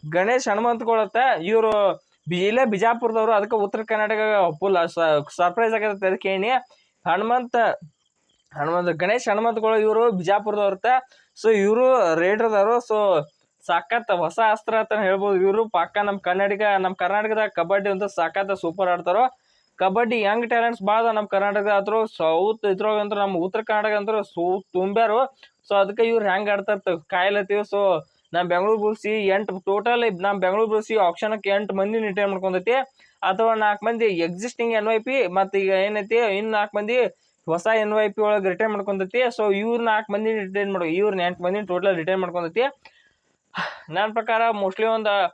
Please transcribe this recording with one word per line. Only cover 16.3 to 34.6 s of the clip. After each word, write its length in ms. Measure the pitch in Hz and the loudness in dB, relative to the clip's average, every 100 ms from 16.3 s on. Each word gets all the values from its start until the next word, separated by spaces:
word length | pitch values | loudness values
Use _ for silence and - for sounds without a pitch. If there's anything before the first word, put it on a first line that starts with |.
| 185 202 202 214 196 185 | 0 0 0 0 2 0
ನಮ್ 100 | 190 | -2
ಕರ್ನಾಟಕದಾಗ 500 | 180 202 214 220 214 - | -2 0 0 -2 -2 -2
ಕಬಡ್ಡಿ 300 | 170 196 202 190 | 0 0 0 -2
ಅಂತ 120 | 202 190 | -4 -2
ಸಖತ್ 360 | 165 196 196 190 | -2 -2 -4 -2
ಸೂಪರ್ 280 | 170 180 185 | -4 -2 0
ಆಡ್ತಾರೋ. 300 | 175 175 185 254 - _ _ _ - | 0 0 2 2 -2 _ _ _ -2
ಕಬಡ್ಡಿ 360 | 185 190 240 233 202 | 0 2 0 0 0
ಯಂಗ್ 180 | 220 233 | 0 0
ಟ್ಯಾಲೆಂಟ್ಸ್ 300 | 240 233 233 190 | 0 0 -2 0
ಭಾಳ 120 | 220 | 2
ಅದ 80 | 233 214 | 2 0
ನಮ್ 100 | 208 | 0
ಕರ್ನಾಟಕದಾಗ. 420 | 196 202 208 202 202 | 0 0 0 2 0
ಆದ್ರೂ 180 | 196 220 220 - | 2 0 -2 0
ಸೌತ್ 460 | 160 165 196 220 202 | 0 2 0 0 -2
ಇದ್ರೊಳಗ 280 | 185 208 214 208 | 0 0 -2 -2
ಅಂದ್ರ 120 | 208 196 | -2 0
ನಮ್ 100 | 185 180 | 0 -2
ಉತ್ತರ 140 | 214 220 | -4 -2
ಕರ್ನಾಟಕ 260 | 214 214 208 | 0 0 -2
ಅಂದ್ರ 140 | 202 220 202 | 0 -2 -4
ಸೂ-, 300 | - 175 190 - 180 | -4 -2 -2 -4 -4
ತುಂಬ್ಯಾರು. 420 | 190 202 226 220 262 _ - _ _ | -2 0 2 2 0 _ -20 _ _
So 60 | 202 | 0
ಅದಕ್ಕೆ 220 | 196 214 233 | 0 2 2
ಇವ್ರು 140 | 226 208 | 2 2
ಹೆಂಗ್ 180 | 185 208 202 | 0 0 -2
ಆಡ್ತಾರ 240 | 202 208 196 | -2 -4 -2
ತ-, 100 | 170 _ | -4 _
ಕಾಯ್ಲತ್ತೀವಿ. 520 | 185 185 202 196 202 208 | 0 0 0 0 -2 0
So 80 | 202 202 165 156 _ _ 165 | 0 2 2 -2 _ _ -2
ನಮ್ 120 | 180 | 0
ಬೆಂಗಳೂರು 260 | 175 196 220 208 | 0 2 2 0
ಬುಲ್ಸ್ 200 | 220 208 | -2 -4
ಈ 40 | 214 196 190 | -2 2 0
ಎಂಟ್ 160 | 214 226 190 | 0 -6 -2
total 320 | 202 220 240 233 180 196 | 0 2 0 0 -2 -2
ನಮ್ 140 | 202 185 | 0 0
ಬೆಂಗಳೂರು 240 | 196 220 | 0 0
ಬುಲ್ಸ್ 180 | 214 214 220 | 0 0 2
ಈ 20 | 180 | 2
ಆಕ್ಷನ್‌ಕ್ಕೆ 440 | 170 214 220 196 196 | 0 -4 -4 -2 -2
ಎಂಟ್ 140 | 208 190 | -2 -2
ಮಂದಿ 200 | 196 226 214 | -2 -2 -2
ರಿಟೈನ್ 220 | 196 202 | -2 -2
ಮಾಡ್ಕೊಂಡೈತಿ. 420 | 190 190 185 180 254 254 _ _ _ 180 | -2 -2 -2 0 -2 -2 _ _ _ -2
ಅಥವಾ 240 | 190 226 220 | 2 2 2
ನಾಲ್ಕು 200 | 214 208 214 | 0 0 -2
ಮಂದಿ 200 | 233 226 180 165 | 0 0 0 -2
ಎಕ್ಸಿಸ್ಟಿಂಗ್ 460 | 180 233 - | -4 -10 -4